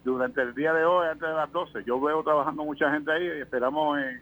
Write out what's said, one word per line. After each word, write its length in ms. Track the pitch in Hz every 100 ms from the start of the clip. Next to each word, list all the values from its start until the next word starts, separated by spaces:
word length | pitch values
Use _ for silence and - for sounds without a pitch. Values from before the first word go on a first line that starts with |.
durante 380 | 127 127 127 127
el 100 | 123
día 200 | 123 156
de 120 | 160
hoy, 220 | 165 180 165
antes 220 | 156 160
de 60 |
las 180 | 160 147
doce, 320 | 165 175 147 120
yo 140 | 127
veo 240 | 143 156
trabajando 400 | 151 151 143 147
mucha 260 | 151 143 151
gente 220 | 151 147
ahí 120 | 156
y 160 | 175 156
esperamos 580 | 131 127 123 147 151 147
en, 200 | 135 123